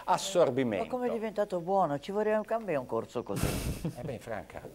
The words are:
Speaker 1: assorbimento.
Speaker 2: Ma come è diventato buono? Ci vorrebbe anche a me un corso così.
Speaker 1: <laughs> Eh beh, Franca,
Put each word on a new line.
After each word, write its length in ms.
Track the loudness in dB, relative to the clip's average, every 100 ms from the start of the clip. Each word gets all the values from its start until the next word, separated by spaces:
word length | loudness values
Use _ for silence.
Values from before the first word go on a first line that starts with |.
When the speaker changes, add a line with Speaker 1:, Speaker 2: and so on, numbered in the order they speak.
Speaker 1:
assorbimento. 800 | 0 0 2 4 6 6 2 2
Speaker 2:
Ma 60 | 0
come 180 | -2 -2
è 20 |
diventato 480 | -2 -2 -2 0 0
buono? 380 | 2 2 2 0
Ci 140 | -2
vorrebbe 240 | 0 2 2
anche 180 | 0
a 40 | -2
me 160 | 0 -2
un 100 | 0
corso 380 | -2 -2 -6
così. 220 | -4 0 0
Speaker 1:
<laughs> 500 | 0 -2 -4 -6 -6
Eh 40 |
beh, 160 | -6 -6
Franca, 420 | -6 -8 -8 -12 -10